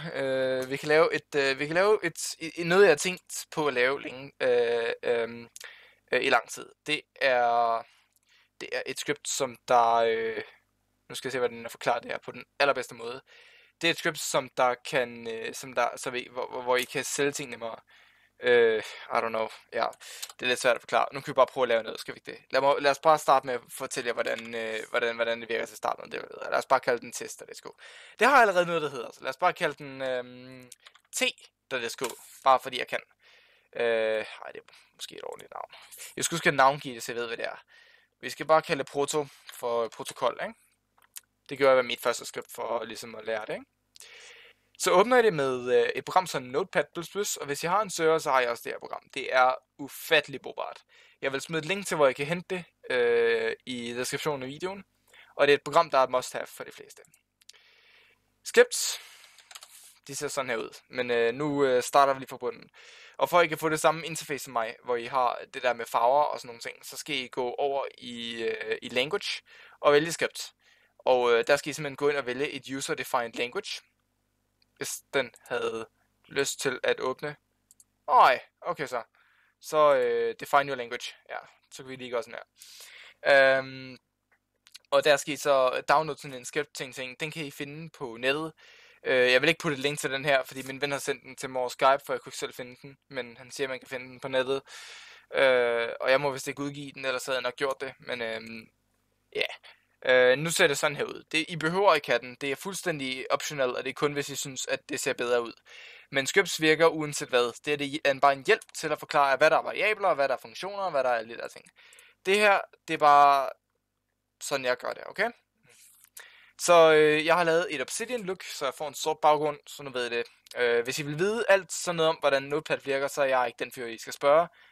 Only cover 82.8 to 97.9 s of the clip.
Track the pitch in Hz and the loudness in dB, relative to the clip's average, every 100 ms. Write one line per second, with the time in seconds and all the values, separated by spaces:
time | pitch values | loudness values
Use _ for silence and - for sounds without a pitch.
82.8 | - - - - 147 139 135 135 131 131 | -20 -20 -20 -6 4 6 6 4 -2 -12
83.8 | 131 127 _ _ _ _ _ _ _ - | -16 -20 _ _ _ _ _ _ _ -20
84.8 | - 139 151 147 - 139 147 135 127 131 | 0 2 4 4 2 -4 2 4 4 0
85.8 | 135 147 156 139 147 127 123 151 143 - | 2 2 2 -6 -12 -14 -8 -6 -6 -8
86.8 | 135 123 127 127 156 160 143 - 143 151 | -12 -10 -12 -10 -10 -8 -12 -10 -12 -12
87.8 | 165 - 131 113 127 147 160 - - - | -16 -12 -12 -4 -2 0 -2 -10 -20 -20
88.8 | - _ - 127 123 127 151 160 165 135 | -20 _ 0 4 6 6 4 0 -2 -2
89.8 | 135 147 143 135 147 135 127 131 127 135 | -4 -4 -4 -4 2 2 0 -10 -12 -6
90.8 | 143 139 - 127 131 127 135 131 123 - | -4 -4 -4 -6 -8 -12 -8 -6 -6 2
91.8 | 135 139 - 123 139 - 131 - 123 127 | 4 4 0 -6 -6 -10 -10 -10 -16 -16
92.8 | 139 135 _ 139 120 120 123 - 135 127 | -20 -20 _ -10 -10 -14 -16 -6 -6 -6
93.8 | - 127 127 127 135 131 127 135 - - | -10 -12 -12 -14 -4 -2 0 -4 -6 -20
94.8 | - - - - _ 143 135 127 120 117 | -18 -20 -20 -20 _ 2 4 4 2 0
95.8 | 117 - - 135 143 131 147 135 143 143 | -2 -4 2 2 2 -4 -8 -8 -8 -8
96.8 | 143 135 135 127 139 127 123 123 139 131 | -14 -8 -4 -4 -2 -4 -4 -4 -4 -4
97.8 | 135 | -8